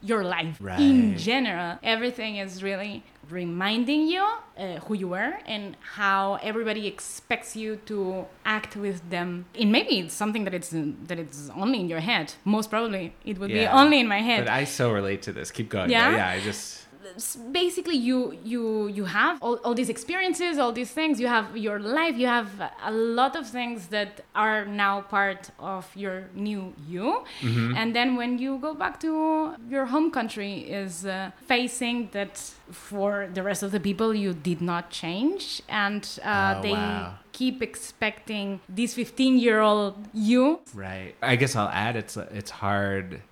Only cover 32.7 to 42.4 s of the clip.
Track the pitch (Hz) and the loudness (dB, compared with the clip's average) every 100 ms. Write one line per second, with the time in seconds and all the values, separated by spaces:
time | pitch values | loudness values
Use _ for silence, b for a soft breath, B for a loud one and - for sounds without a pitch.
32.7 | 180 - 202 196 202 196 180 190 202 202 | -20 -10 -2 0 0 -2 -4 -2 -2 0
33.7 | 202 196 196 226 220 196 175 147 165 170 | 0 0 0 2 2 0 -2 -2 0 0
34.7 | 175 175 - 170 180 269 381 - - - | -2 -4 -8 -6 0 0 0 -4 -10 -4
35.7 | 214 202 208 - - - 208 196 - 104 | 0 0 -2 -6 -8 0 2 4 2 0
36.7 | 143 90 90 87 98 - - 254 254 226 | 0 0 -2 -4 -10 -18 -2 -2 -2 -6
37.7 | - - - 208 202 - 214 196 196 - | -8 -14 -4 -4 -4 -8 -6 -4 -6 -8
38.7 | 190 233 247 226 - 262 254 240 220 214 | -2 -2 -2 -6 2 6 8 8 6 6
39.7 | 208 202 196 208 220 214 247 262 339 - | 6 2 -4 -10 -2 6 8 6 4 -4
40.7 | 107 95 95 92 - 120 127 131 120 104 | -10 -8 -8 -10 -4 2 4 4 2 2
41.7 | 92 107 117 107 - - 104 | 2 0 0 -4 -8 -8 -10